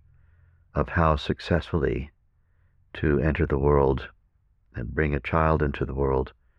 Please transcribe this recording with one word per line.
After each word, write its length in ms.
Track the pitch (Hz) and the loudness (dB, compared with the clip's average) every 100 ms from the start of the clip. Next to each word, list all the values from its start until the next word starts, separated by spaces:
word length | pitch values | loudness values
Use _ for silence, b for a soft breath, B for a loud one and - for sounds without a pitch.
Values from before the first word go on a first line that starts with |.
| _ _ _ _ _ _ _ | _ _ _ _ _ _ _
of 140 | 78 69 | -4 -2
how 280 | - 80 76 | 2 2 2
successfully 960 | - 78 - 85 - 85 67 62 73 _ _ _ _ _ _ _ _ | -2 -6 -2 -2 0 -2 -2 -2 -6 _ _ _ _ _ _ _ _
to 260 | - 78 69 | -4 0 2
enter 260 | 78 71 76 | 2 0 0
the 120 | 71 | 0
world 500 | 69 71 67 65 - - _ _ _ _ _ | 2 4 4 0 -4 -18 _ _ _ _ _
and 180 | - 58 | -12 -6
bring 220 | 69 76 | -2 -2
a 60 | 71 | -2
child 420 | - 82 80 78 | -2 0 2 2
into 220 | 73 65 | 0 -2
the 100 | - | -6
world, 380 | 65 67 67 - - _ | -2 0 0 -2 -8 _